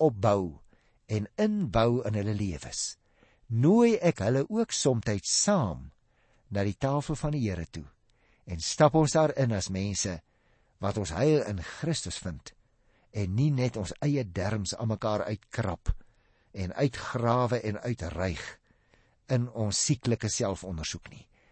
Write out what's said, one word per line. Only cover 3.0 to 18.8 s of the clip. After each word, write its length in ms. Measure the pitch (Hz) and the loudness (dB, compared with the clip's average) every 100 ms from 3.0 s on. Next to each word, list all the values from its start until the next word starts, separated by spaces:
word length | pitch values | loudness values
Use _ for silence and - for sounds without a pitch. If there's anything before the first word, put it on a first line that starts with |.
| _ _ _ _ - | _ _ _ _ -4
Nooi 480 | 113 139 220 233 220 | 2 6 8 6 6
ek 260 | 175 - | 2 2
hulle 200 | 95 131 143 | 2 2 0
ook 240 | 220 226 | -2 -2
somtyds 580 | - 143 123 107 104 - - | 0 2 2 2 -2 -2 0
saam 440 | - 202 110 67 69 - _ _ _ _ - | 4 4 2 -2 -10 -20 _ _ _ _ -6
na 140 | 101 101 | -2 -2
die 100 | 98 | 0
tafel 380 | 135 143 - 156 | 0 0 -2 -2
van 160 | 151 | -2
die 100 | 147 110 | 0 0
Here 200 | 87 82 | -2 -6
toe 200 | 85 69 _ _ _ _ _ - | -10 -14 _ _ _ _ _ -10
en 120 | 87 | -8
stap 360 | - - 151 160 | -4 4 6 6
ons 160 | 151 160 | 4 4
daarin 380 | 156 - 127 104 | 2 2 0 0
as 140 | 90 | -2
mense 400 | 95 101 98 98 85 - _ _ _ _ - | -4 -4 -2 -4 -6 -10 _ _ _ _ -6
wat 160 | 98 107 | -4 -2
ons 140 | 98 80 | -4 0
heil 240 | 143 151 110 | 2 2 2
in 140 | 98 | -4
Christus 540 | 80 - 151 160 - - | -8 -6 -4 -4 -6 -8
vind 320 | 92 78 - - _ _ _ _ _ | -8 -10 -12 -20 _ _ _ _ _
en 220 | 104 98 101 | -6 -2 2
nie 120 | 151 | 2
net 240 | 135 127 113 | 2 0 -2
ons 160 | 90 - | -8 -4
eie 220 | 147 143 110 | -2 0 -2
derms 480 | 87 92 107 95 | -4 -2 -2 -4
aan 160 | - 107 | -4 -2
mekaar 340 | 107 113 104 98 | -2 -2 -2 -2
uitkrap 640 | 107 _ - 110 85 - - - _ _ _ _ | -6 _ -4 -4 -2 -2 -2 -4 _ _ _ _
en 200 | 101 92 | -8 -6
uitgrawe 840 | - 143 - - 123 117 123 123 120 | 0 -2 -2 -8 -2 2 2 2 0
en 160 | 107 104 123 | -2 -4 -4
uitryg 560 | 117 80 80 92 82 - - _ _ | -6 -6 -2 -2 -4 -8 -16 _ _